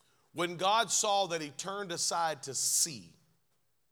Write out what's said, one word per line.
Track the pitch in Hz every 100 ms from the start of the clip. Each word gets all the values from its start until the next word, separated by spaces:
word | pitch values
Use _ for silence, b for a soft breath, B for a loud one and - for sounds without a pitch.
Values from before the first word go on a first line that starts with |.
| b b b
when | 147 175 170
God | 190 220 220
saw | - 214 202 190
that | 165
he | 147
turned | 135 285 202 196
aside | 170 - 180 165 147
to | 139 127
see, | - - 175 120 85 - _ _ _ _ _ _ _